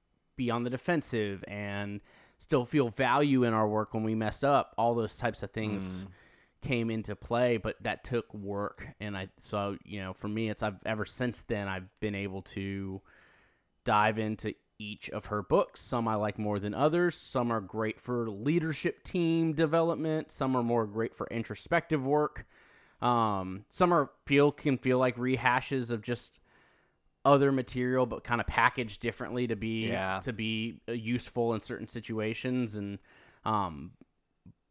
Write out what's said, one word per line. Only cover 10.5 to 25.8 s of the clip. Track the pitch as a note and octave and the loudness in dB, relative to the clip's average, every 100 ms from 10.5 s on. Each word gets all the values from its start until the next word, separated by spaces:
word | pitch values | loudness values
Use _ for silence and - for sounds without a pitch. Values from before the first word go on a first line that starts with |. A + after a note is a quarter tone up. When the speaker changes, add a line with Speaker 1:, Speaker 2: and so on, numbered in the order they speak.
Speaker 1:
it's, | G#2 | -2
I've, | G#2+ F#2+ | -4 -4
ever | - G#2+ G#2 | -6 -4 -4
since | - B2 - - | -4 -4 -4 -6
then, | G#2+ G2 | -4 -2
I've | F#2+ F#2 - | -6 -8 -6
been | G#2+ | -4
able | G2 G2+ F#2+ - G2 | -2 -4 -6 -8 -6
to | G2 G2 G2 F#2+ _ - _ _ _ _ _ _ | -6 -4 -6 -8 _ -20 _ _ _ _ _ _
dive | - G#2+ A2 A2 | 2 4 4 2
into | G#2+ G#2+ G#2+ - _ - | -2 -2 -6 -8 _ -14
each | G#2 - - | -12 -10 -8
of | G#2 | -8
her | - G#2 | -4 -4
books. | G2 F3+ - - | 2 2 2 -6
Some | - A#2+ A2+ | -4 0 2
I | G#2+ | 2
like | G#2 - | 0 -2
more | G#2+ G2+ | -2 0
than | G#2 | -2
others. | F#2+ D3+ F3 F3 - | 2 2 4 0 -2
Some | - B2+ A#2+ | -4 0 0
are | A2+ | 0
great | F#2 A2 A2 - | -4 -4 -4 -4
for | - A#2+ A2+ | -4 -4 -2
leadership | G2+ B2+ E3+ D#3+ D3 E3+ - | -2 2 2 0 -2 -2 -4
team | - F3+ E3 E3 D#3+ | -6 0 2 4 2
development. | D#3 D#3+ E3 E3 C#3 D#3+ D#3 - | 2 2 4 2 0 0 -2 -4
Some | - C3 | -4 0
are | B2+ | 2
more | A#2 A#2 G#2+ | 2 2 0
great | G#2+ A2+ | -2 -4
for | - - | -4 -6
introspective | A2+ - G#2 - E3 - D3+ | -4 -6 -8 0 0 2 -2
work. | C3 D3+ D3+ - - _ - - _ - | 2 2 0 -4 -16 _ -20 -20 _ -2
Um, | B2 A#2+ A2 G2 F#2 F#2+ - | 2 4 4 2 -2 -8 -8
some | - F3+ | 0 4
are | E3+ C3+ _ - | 4 2 _ 2
feel, | C#3 D3 | 6 6
can | - D3+ B2+ | 4 0 2
feel | B2+ B2+ | 2 4
like | B2+ A#2+ | 4 2
rehashes | B2+ B2+ B2+ B2+ - C3+ | 0 2 4 2 0 -4